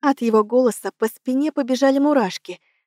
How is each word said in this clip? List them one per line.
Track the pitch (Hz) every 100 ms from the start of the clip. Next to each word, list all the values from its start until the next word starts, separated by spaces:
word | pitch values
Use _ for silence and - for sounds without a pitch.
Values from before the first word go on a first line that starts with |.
От | 294 277
его | 233 214
голоса | 214 247 254 - 196 _
по | 220
спине | - - 262 302
побежали | 302 247 247 269 269
мурашки, | 285 285 196 - - 180 _ _